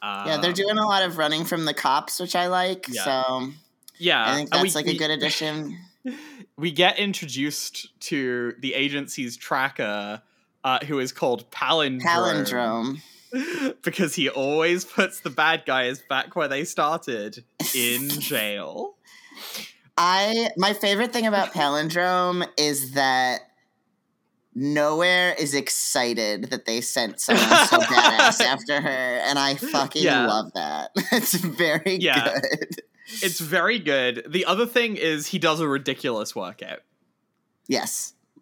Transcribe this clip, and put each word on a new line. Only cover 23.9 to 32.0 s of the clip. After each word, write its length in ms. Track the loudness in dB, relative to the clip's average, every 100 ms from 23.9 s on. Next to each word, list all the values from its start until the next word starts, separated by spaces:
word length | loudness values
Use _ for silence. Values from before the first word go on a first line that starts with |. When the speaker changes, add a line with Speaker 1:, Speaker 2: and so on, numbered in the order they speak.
| _ _ _ _ _ _
Speaker 1:
Nowhere 800 | -4 0 2 2 4 4 4 4 0
is 140 | -2
excited 960 | -2 -2 -2 0 0 0 0 -2 -4 -6
that 160 | -6 -4
they 160 | -4
sent 400 | -2 -2 -2 -2
someone 260 | 2 4 6 6 6
so 120 | 4
Speaker 2:
<laughs> 0 |
Speaker 1:
badass 640 | 4 4 6 6 6 4
after 400 | 2 0 -2 -2
her, 80 | 0
and 500 | -2 -2 0 0 2
I 160 | 0 0
fucking 480 | -2 0 0 2
Speaker 2:
Yeah. 240 | 2 4 4
Speaker 1:
love 240 | 2 -2 -6
that. 360 | -4 -4 -4 -4
<laughs> 100 | 0
It's 200 | 2 2 0
very 600 | -2 2 2 2 0 0